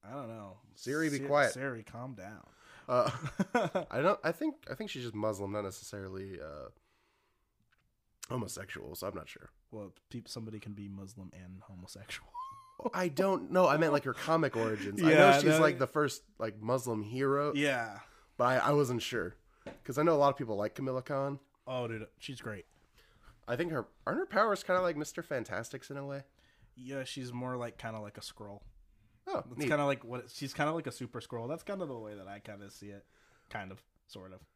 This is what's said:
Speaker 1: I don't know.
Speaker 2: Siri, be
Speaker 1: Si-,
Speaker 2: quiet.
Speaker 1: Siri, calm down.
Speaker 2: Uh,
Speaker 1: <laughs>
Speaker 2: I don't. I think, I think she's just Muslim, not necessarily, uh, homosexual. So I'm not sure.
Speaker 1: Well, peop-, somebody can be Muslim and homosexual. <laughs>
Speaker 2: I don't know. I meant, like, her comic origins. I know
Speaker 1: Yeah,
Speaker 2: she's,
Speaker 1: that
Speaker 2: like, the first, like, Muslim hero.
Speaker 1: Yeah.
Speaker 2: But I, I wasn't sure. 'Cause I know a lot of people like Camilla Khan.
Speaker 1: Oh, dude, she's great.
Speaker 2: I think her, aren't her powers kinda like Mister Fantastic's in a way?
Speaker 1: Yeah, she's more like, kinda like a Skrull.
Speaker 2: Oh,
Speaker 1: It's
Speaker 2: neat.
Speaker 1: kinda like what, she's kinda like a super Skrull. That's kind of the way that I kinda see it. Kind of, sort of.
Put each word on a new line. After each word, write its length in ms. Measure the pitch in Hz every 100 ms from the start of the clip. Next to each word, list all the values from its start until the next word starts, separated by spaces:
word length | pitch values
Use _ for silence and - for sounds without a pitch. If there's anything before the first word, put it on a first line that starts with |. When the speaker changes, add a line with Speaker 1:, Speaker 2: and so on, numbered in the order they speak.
| 92
Speaker 1:
I 40 |
don't 160 | 135 120
know. 300 | 110 101 95 _ -
Speaker 2:
Siri, 340 | - 147 160
be 80 | 143
Speaker 1:
Si-, 60 |
Speaker 2:
quiet. 280 | 139 143 131
Speaker 1:
Siri, 300 | 113 135 117
calm 320 | 107 117 127
down. 320 | 117 92 107 - - - - -
Speaker 2:
Uh, 220 | 123 117 120 147 - 196
Speaker 1:
<laughs> 320 | 240 185 190 160
Speaker 2:
I 100 | 123
don't. 200 | 156 208
I 80 | 156
think, 240 | 170 311 - -
I 40 |
think 160 | - 214
she's 120 | 139
just 120 | 120 104
Muslim, 340 | 107 98 101
not 120 | 104
necessarily, 760 | 98 95 - 101 95 95 98 92
uh, 280 | 78 73 62 - _ _ _ _ _ _ _ _ _ _ _ _ _ _ -
homosexual. 640 | 127 104 - 95 - -
So 120 | 85 92
I'm 80 |
not 140 | 98 76
sure. 220 | - - _ _
Speaker 1:
Well, 220 | 110 101 - _
peop-, 180 | 123 117
somebody 300 | - 110 110
can 140 | 104
be 160 | 104 101
Muslim 420 | 98 98 98 92
and 280 | - 92 92
homosexual. 680 | - 92 90 98 101 - - 960 1047 1077
<laughs> 340 | - _ -
Speaker 2:
I 140 | - 180
don't 420 | 135 190 190 87
know. 160 | 180 180
I 100 | 147
meant, 160 | 165
like, 120 | 147
her 100 | 135
comic 420 | 117 - 165 147 117
origins. 460 | 113 107 98 101
I 40 | 165
know 40 |
Speaker 1:
Yeah, 220 | 156 143
Speaker 2:
she's, 100 | 139
Speaker 1:
that 160 | 147 156
Speaker 2:
like, 180 | 156 139
the 80 | 131
first, 360 | 156 147 - _ _
like, 220 | 113 104
Muslim 420 | 107 131 120 110
hero. 500 | 104 127 135 139 147
Speaker 1:
Yeah. 440 | 143 147 131 113 98 - - _ _
Speaker 2:
But 80 |
I, 240 | 123 127 -
I 40 |
wasn't 300 | 147 135 120
sure. 320 | - 120 90 - _ _ - -
'Cause 140 | - 131
I 40 |
know 120 | 160
a 20 | 156
lot 140 | 143
of 60 | 135
people 180 | 120 101
like 180 | 104
Camilla 280 | - 135 127
Khan. 360 | 123 139 139 139 _ _ -
Speaker 1:
Oh, 200 | 127 120
dude, 180 | 113 107 _
she's 220 | - 127
great. 240 | 117 104 - _ _ _ _ _ - - -
Speaker 2:
I 80 | 123
think 140 | 170
her, 160 | 151 107 _ -
aren't 120 | 202
her 40 |
powers 380 | 370 - 220 202
kinda 180 | - 185
like 160 | 180 151
Mister 260 | 151 -
Fantastic's 680 | 165 135 113 95 113 135 -
in 80 | 139
a 80 | 139
way? 160 | 139 135 _ _ _ -
Speaker 1:
Yeah, 300 | - 127 139
she's 300 | 131 - 123
more 200 | 123 127 127
like, 180 | 120 -
kinda 240 | 117 110
like 160 | 104 104
a 60 |
Skrull. 380 | - - 104 101 - - - _ _ _ -
Speaker 2:
Oh, 160 | 370 -
Speaker 1:
It's 80 | 123
Speaker 2:
neat. 100 | 143
Speaker 1:
kinda 160 | 147
like 200 | 143 131 113
what, 240 | 123 -
she's 240 | - 139
kinda 180 | - 151
like 140 | 165 151
a 60 |
super 280 | - 120 120
Skrull. 280 | - 120 120
That's 140 | 165
kind 180 | - 196
of 60 | 170
the 100 | 123
way 160 | 110
that 120 | 104 95
I 120 | 101
kinda 320 | - 101 98
see 160 | - 101
it. 160 | 101 _ _ _ _ _
Kind 200 | 110 95
of, 120 | 92 _ _ _
sort 260 | 101 92
of. 80 | 92 -